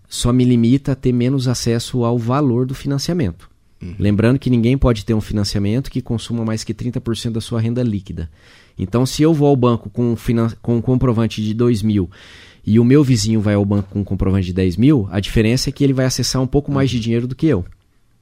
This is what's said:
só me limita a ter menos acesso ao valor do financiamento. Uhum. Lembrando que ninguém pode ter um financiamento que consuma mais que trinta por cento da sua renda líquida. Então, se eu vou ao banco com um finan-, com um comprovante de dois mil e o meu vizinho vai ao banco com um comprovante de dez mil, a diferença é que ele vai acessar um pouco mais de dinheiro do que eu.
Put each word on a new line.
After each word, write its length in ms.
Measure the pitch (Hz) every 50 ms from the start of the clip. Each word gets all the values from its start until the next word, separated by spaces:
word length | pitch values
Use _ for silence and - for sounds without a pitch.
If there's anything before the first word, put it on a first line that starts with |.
| _ -
só 240 | - - - 123 123
me 100 | 127 123
limita 500 | 123 123 117 113 117 131 139 - 143 131
a 20 |
ter 180 | - - 127 123
menos 340 | 120 120 127 143 135 123
acesso 560 | 131 120 - - 117 117 120 - - - 123 117
ao 140 | 117 120
valor 480 | 123 113 117 127 147 151 131 117 123 131
do 80 | 131 135
financiamento. 760 | - - 143 139 139 - - 175 180 127 87 82 - - - _ _ _ _ _ - -
Uhum. 120 | 87 -
Lembrando 400 | 95 95 104 104 98 110 120 131
que 100 | 139 -
ninguém 300 | 127 123 117 110 120 135
pode 260 | 135 - 127 117 104 -
ter 120 | - 113
um 40 | 107
financiamento 680 | 104 - 107 107 101 - - 104 101 101 110 131 139 -
que 140 | - 131 123
consuma 420 | - 120 107 - - 117 117 113
mais 180 | 113 110 110 -
que 80 | -
trinta 300 | 107 - 113 123 113 127
por 160 | - 120 110
cento 160 | - - 120 110
da 80 | 113
sua 180 | - - 117 113
renda 220 | 110 117 120 127
líquida. 480 | 123 117 101 98 98 - 87 82 82 78 - - _ - - - - _ _
Então, 300 | - 95 92 - 117 -
se 160 | - - - 151
eu 100 | 160 165
vou 140 | 143 147
ao 80 | 143 139
banco 340 | 123 123 123 117 110 - 104
com 220 | - 120 120 117
um 40 | 117
finan-, 380 | - - - 117 117 113 113 101 -
com 160 | - 117 120
um 40 | 117
comprovante 600 | 110 127 127 123 143 127 110 113 113 110 - 110
de 100 | 107 107
dois 300 | 107 113 120 120 123 98
mil 260 | 101 110 104 101 87 80 - - - - - - - - - _ -
e 160 | 101 107 117
o 60 | 120
meu 180 | 123 135 151 147
vizinho 380 | 127 127 107 101 110 110 110
vai 140 | 98 104 104
ao 100 | 101 104
banco 240 | 101 104 101 98 -
com 120 | - 104
um 20 | 98
comprovante 420 | - 98 90 98 95 95 98 92
de 80 | 90 85
dez 240 | 90 92 92 85
mil, 320 | 92 120 147 156 123 95 -
a 80 | 85 104
diferença 480 | 98 - - 117 107 110 120 131 -
é 40 | 143
que 120 | 135 - 143
ele 100 | 139 135
vai 120 | 131 131
acessar 340 | 131 - - 123 - - 131
um 60 | 131
pouco 260 | 127 - 147 139 147
mais 200 | 139 135 135 131
de 80 | - 120
dinheiro 260 | 107 117 117 117 123
do 80 | 127 127
que 140 | - 160
eu. 180 | 160 127 90 87 - - _ _ _ _ _ _ _ _ _